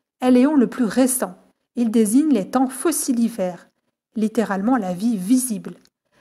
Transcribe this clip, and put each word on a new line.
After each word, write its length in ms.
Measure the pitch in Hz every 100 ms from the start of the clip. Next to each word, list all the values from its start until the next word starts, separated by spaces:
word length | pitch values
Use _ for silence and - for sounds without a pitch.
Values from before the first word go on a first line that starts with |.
| _ -
est 120 | 254
l'éon 240 | 254 269 311
le 100 | 220
plus 200 | - 226
récent, 500 | 220 262 - 190 185 _ _ _ -
il 160 | 233
désigne 400 | 220 214 233 311
les 180 | 240 180
temps 160 | 262 262
fossilifères, 1000 | - 359 294 - 233 226 - 185 170 _ _ _ _ _ -
littéralement 600 | 214 220 208 196 208 262
la 180 | 185
vie 220 | 175 226 220
visible. 580 | 180 254 254 202 170 175 _ _ _ _